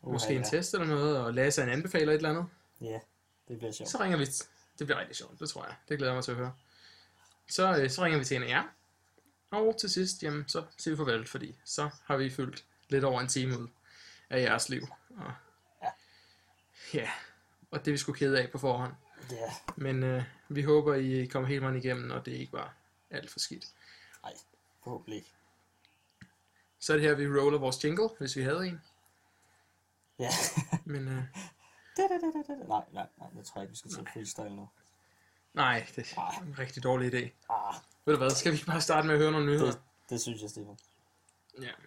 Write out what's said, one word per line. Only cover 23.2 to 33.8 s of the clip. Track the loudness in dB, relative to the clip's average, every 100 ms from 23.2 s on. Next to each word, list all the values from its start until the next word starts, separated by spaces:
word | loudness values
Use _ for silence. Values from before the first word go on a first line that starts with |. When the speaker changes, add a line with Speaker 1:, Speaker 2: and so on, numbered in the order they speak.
| -10
Speaker 2:
for | -8
skidt. | -8 -8 -16 -20 -20 -20 -20 -18
Speaker 1:
Nej, | -16 -16 -20 _ _ _
forhåbentlig | -12 -12 -10 -12
ikke. | -12 _ _ _ _ _ _ _ _ _ -20 _ _ _ _ _
Speaker 2:
Så | 2
er | 4
det | 6
her, | 4
vi | 4 4
roller | 4 4
vores | 2 0
jingle, | 0 2 0 0
hvis | -6 -2
vi |
havde | 0 0 -2
en. | -6 -14 _ _ _ _ _ _ _ _ _ _ _ _ _
Speaker 1:
Ja. | -2 0 0 -2
<laughs> | -2 -4 -4
Speaker 2:
Men, | -6 -4
øh, | -4 -6 -10 -18 _ _ _ -10 0
Speaker 1:
Da, |
da, | 2
da, | 2 0 -2 -6
da, |
da. | -8 -2
Nej, | -2 -2
nej, | -8 -10 _
nej, | -18 -16
jeg | -14
tror | -12
ikke, | -12
vi |
skal | -12